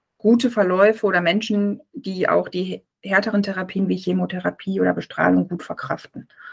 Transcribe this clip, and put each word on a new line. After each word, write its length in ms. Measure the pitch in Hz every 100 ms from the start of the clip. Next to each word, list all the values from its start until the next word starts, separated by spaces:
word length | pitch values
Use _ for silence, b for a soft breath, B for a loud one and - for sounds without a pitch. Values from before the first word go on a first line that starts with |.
| _ _
gute 320 | 208 240 240
Verläufe 560 | 220 185 185 202 220 208
oder 140 | 185
Menschen, 600 | 170 196 220 208 202 202 _
die 360 | - 190 185 -
auch 200 | 175 180
die 340 | 180 185 185 _ _
härteren 400 | 196 190 208 208
Therapien 460 | 196 190 185 196 185
wie 80 | 185
Chemotherapie 840 | 180 180 180 180 - - - 190
oder 140 | 180
Bestrahlung 540 | - - - 160 92 180
gut 140 | -
verkraften. 640 | - - - - - - - B B